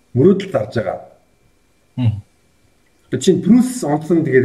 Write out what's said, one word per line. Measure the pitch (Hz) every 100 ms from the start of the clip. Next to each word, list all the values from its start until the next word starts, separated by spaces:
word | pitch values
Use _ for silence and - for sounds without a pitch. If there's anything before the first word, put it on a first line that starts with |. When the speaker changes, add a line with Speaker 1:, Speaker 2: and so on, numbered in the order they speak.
| _ 120
Speaker 1:
Мөрөөдөл | 165 196 -
зарж | 127 -
байгаа. | 113 - - - _ _ _ _ _ _ _ _
Speaker 2:
Хм. | - 120 98 - _ _ _ _ _ _ _ _
Speaker 1:
Тэр | -
чинь | - 170
Брюс | 180 247 - - 151
унтсан | 151 - 165 131
тэгээ | 131